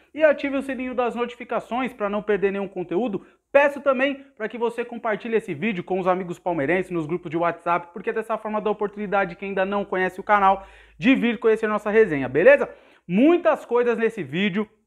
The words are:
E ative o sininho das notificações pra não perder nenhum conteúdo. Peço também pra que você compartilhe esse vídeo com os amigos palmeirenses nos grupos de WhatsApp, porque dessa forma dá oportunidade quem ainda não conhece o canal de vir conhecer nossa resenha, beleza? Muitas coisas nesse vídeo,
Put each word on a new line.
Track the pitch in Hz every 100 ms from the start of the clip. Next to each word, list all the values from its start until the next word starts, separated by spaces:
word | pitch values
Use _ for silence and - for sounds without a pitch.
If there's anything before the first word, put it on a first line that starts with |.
| _
E | 285
ative | 311 285 285 269
o |
sininho | 269 254 254
das | 240 240
notificações | 214 240 - 233 220 - 233 262
pra | - 202
não | 208
perder | - 202 196
nenhum | 196 196
conteúdo. | 190 175 165 240 185 - _ _
Peço | - 285 285
também | 285 254 269 277 - _
pra | 214
que | 240
você | 233 233
compartilhe | 233 233 226 208 233 220
esse | -
vídeo | 147 208 190
com | - 190
os | 185
amigos | 180 180 170
palmeirenses | - 165 139 180 185
nos | 175 151
grupos | 175 170
de | 165
WhatsApp, | 170 165 - 170 175
porque | 226 208
dessa | 220 214 220
forma | 214 214
dá | 208
oportunidade | 202 208 202 208 202 196 175
quem | 196
ainda | 196
não | 190 202
conhece | 202 185 185 185
o |
canal | 190 208 196 196 - - - _
de | 180
vir | 254 226 214
conhecer | 226 220 214
nossa | 214 214
resenha, | 214 220 147 131
beleza? | 131 208 277 233 - _ _ -
Muitas | 180 285 349 339 285
coisas | - 233 240 220
nesse | 226 220
vídeo, | 143 156 202 185 208 _